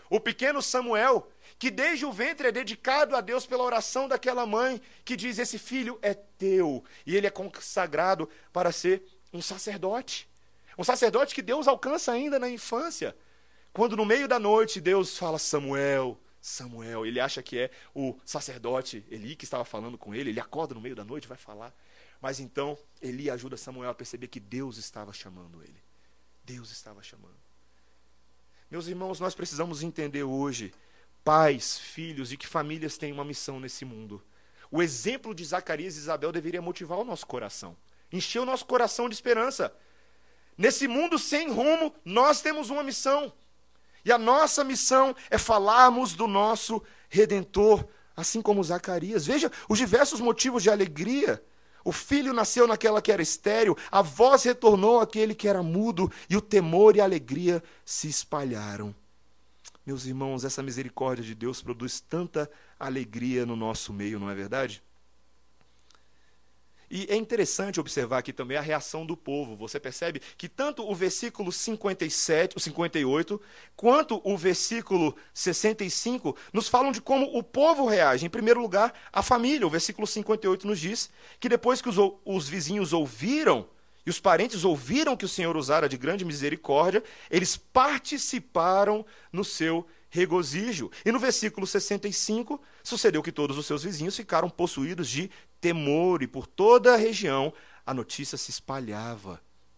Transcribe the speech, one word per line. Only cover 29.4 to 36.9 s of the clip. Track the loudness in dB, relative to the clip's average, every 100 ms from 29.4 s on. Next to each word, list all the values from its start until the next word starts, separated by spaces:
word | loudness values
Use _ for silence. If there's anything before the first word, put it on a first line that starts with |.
| -8 -6 -6 -6
entender | -8 -6 -8 -6
hoje, | -4 -4 -4 -4 -10 -14 -20 -20 -20 _
pais, | 4 6 6 4 -2 -6
filhos, | -10 -12 -12 -10 -10
e | -10
que | -8
famílias | -6 -6 -6 -8 -8
têm | -10
uma | -10
missão | -10 -10 -10 -10
nesse | -12 -12
mundo. | -14 -14 -14 -16 -20 -20 -20 -20 -8
O | -2
exemplo | -2 -2 -6 -6 -8
de | -12
Zacarias | -6 -6 -4 -6 -8 -10
e |
Isabel | -6 -4 -4
deveria | -4 -6 -6
motivar | -8 -10 -8